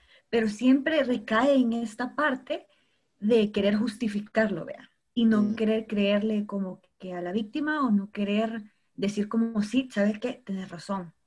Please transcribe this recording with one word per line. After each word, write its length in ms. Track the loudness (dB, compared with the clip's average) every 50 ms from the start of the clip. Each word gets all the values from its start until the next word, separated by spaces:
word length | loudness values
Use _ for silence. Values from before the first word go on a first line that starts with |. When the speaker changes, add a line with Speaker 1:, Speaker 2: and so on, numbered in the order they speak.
| _ _ -20 _ _ _
Speaker 1:
Pero 200 | 0 0 0 0
siempre 560 | -2 2 4 4 4 4 4 2 2 2 2
recae 500 | 0 -2 -4 -2 0 2 4 4 6 6
en 180 | 6 4 2
esta 420 | 0 -2 -4 -6 -6 -6 -8 -6 -2
parte 520 | -2 0 0 -2 -4 -4 -8 -8 -8 -8 _ _ _ _ _ _ _ _ _ _ _
de 320 | 0 4 4 4 4 2
querer 240 | 2 2 2 2 2
justificarlo, 880 | 2 0 -2 -2 -2 -4 -4 -2 -4 -6 -2 0 0 0 2 0 -4 -6
vea, 260 | -10 -14 -16 -18 _ _ _ _ _ _
y 100 | 2 4
no 160 | 4 6 4
Speaker 2:
Mm. 120 | 4 2 0
Speaker 1:
querer 320 | 0 0 2 2 0 -2
creerle 600 | -2 0 0 2 2 2 2 0 0 -2 -2 -2
como 340 | -4 -6 -6 -6 -6 -8 -12 _ _ _ _
que 160 | -12 -10 -8
a 80 | -6
la 100 | -6 -4
víctima 540 | -4 -4 -4 -4 -6 -4 -2 -2 -2 0 2
o 40 | 2
no 200 | 2 2 0 -2
querer 640 | -4 -4 -2 0 0 0 0 -2 -4 -8 -12 -14 _ _ _ _ _
decir 340 | -4 -4 -2 -2 -2 -4 -2
como, 340 | 0 0 0 0 0 -2
"Sí, 260 | -2 -2 -4 -6 -6 -6
¿sabes 260 | -2 0 0 0 0 -2
qué? 240 | -6 -8 -8 -10 _
Tienes 240 | -8 -8 -8 -8 -10
razón, 440 | -12 -12 -10 -8 -8 -8 -8 -12 -16 _ _